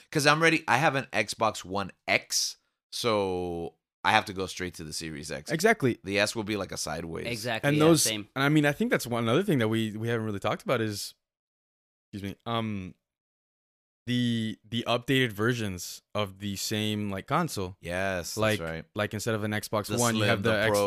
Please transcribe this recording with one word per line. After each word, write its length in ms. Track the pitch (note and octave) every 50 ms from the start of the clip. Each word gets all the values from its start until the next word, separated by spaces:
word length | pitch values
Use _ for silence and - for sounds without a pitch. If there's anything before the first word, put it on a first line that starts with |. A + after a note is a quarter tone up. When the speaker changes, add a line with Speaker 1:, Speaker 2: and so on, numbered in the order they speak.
| - -
Speaker 1:
'cause 160 | - D#3 C3+
I'm 160 | D3 D3 D#3
ready. 220 | E3 D#3+ D#3+ - -
I 100 | - A2+
have 180 | B2+ D#3 D#3 C3+
an 100 | C3+ A#2+ - -
Xbox 500 | G#2+ A2 - - - A2+ G#2+ G2+ - -
One 280 | F2 F#2+ G2+ G2 E2 - _ -
X, 500 | - G2+ B2 - - - - - - - _ _ _ _ _ _ -
so 840 | - - - A#2 G#2+ G#2 G2 F#2+ F#2 F2+ F2+ F2 E2+ E2+ E2 - - _ _ _ _ _ -
I 80 | F#2+
have 140 | G#2+ G#2+ G#2
to 80 | G#2+ F#2
go 140 | F#2 F#2+
straight 260 | F2+ - - F2+ F2 -
to 80 | - D#2+
the 100 | D2+ D2+
Series 380 | - E2 D#2+ D2+ C#2+ D2 D2+
X. 200 | D2 C#2 D2+ -
Speaker 2:
Exactly. 480 | D#3 D#3+ F#3 A3+ A3 - C#3+ B2 G#2+ - -
Speaker 1:
The 140 | F#2+ G2 G2+
S 160 | G#2 - -
will 80 | A#2 G#2
be 120 | G#2 G#2+
like 140 | G2+ F#2 E2+
a 60 | F2+
sideways. 500 | - - D#2+ D2+ E2 F2 E2 E2 E2+ E2+
Speaker 3:
Exactly, 400 | A#2 A#2+ G#2+ A2 B2 A2+ A2 -
Speaker 2:
And 100 | C#3+ D3
Speaker 3:
yeah, 60 | D3 D3+
Speaker 2:
those, 160 | E3 E3 C#3+ -
Speaker 3:
same. 240 | A2+ G#2+ G#2+ G2+ - -
Speaker 2:
and 80 | C3 C#3
I 60 | C#3+
mean, 160 | D3+ D3+ D3
I 60 | D3
think 180 | C#3+ - A3 B3
that's 140 | - D3+ -
one 240 | A#2 A#2+ A#2 A#2 A2+
other 140 | A#2+ E3+ G3
thing 160 | G#3 D#3 B2+
that 80 | A2+
we, 240 | G#2+ A2 A2+ A2+ A2 G2+
we 120 | G#2+ A2+
haven't 180 | A#2 A#2+ A2+ A2
really 140 | A2 G2+ G2
talked 240 | - G#2+ D3+ F3 -
about 180 | G#3 C3+ A2+
is, 320 | A2 G#2+ G2+ G2+ - - - _ _ _ _ _ _ _ _ _ _ _ _ _ _ _ _ _ _ _
excuse 200 | - G2 G2 G2
me, 60 | - _ -
um, 480 | A#2 A#2 A2+ A2+ G#2+ G#2 G2 F#2 F2 - _ _ _ _ _ _ _ _ _ _ _ _ _ _ _ _ _ _ _ _ _ -
the, 500 | A#2+ B2 B2 B2 A#2+ A#2 A2+ A2 A2 - - _
the 160 | G#2 A2+ - -
updated 440 | G#2+ A#2 B2 - - C3+ C3 B2+ A#2
versions 680 | G2 G2 G#2+ B2 B2 A#2 A2 G2 F#2 F2 - - - - _ _ -
of 240 | G#2 G#2 F#2+ F#2+ G2
the 160 | G#2 G2+ G2
same, 560 | - - - A2 G#2+ G#2+ G#2+ G#2+ G#2 G#2 G2+
like, 160 | F#2+ F#2+ F#2
console. 480 | - C3+ E3+ F3 - - G#2+ F#2 F2+ G2 _
Speaker 1:
Yes, 480 | - E2+ F2 F#2 G2 G2 F#2+ F2 E2 -
that's 80 | -
Speaker 2:
Like, 220 | A2 A2 G#2+ G#2+ F#2
Speaker 1:
right. 240 | E2 D#2+ D#2+ D#2+ - _ -
Speaker 2:
like, 180 | G#2 G#2 G#2 -
instead 220 | G2+ - A#2+ A2
of 80 | G#2 G#2+
an 80 | G#2
Xbox 360 | G#2+ G#2+ - - A2+ G#2+ G2+
Speaker 1:
The 100 | - G#2+
Speaker 2:
One, 180 | A#2+ A#2+ A#2 A2+
you 60 | A2
Speaker 1:
Slim, 80 | A2 A2
Speaker 2:
have 140 | A2+ G2+ G#2
the 80 | A2+
Speaker 1:
the 80 | A2 G2+
Speaker 2:
X, 180 | G#2+ A2+ G#2
yeah, 40 | G#2 G2+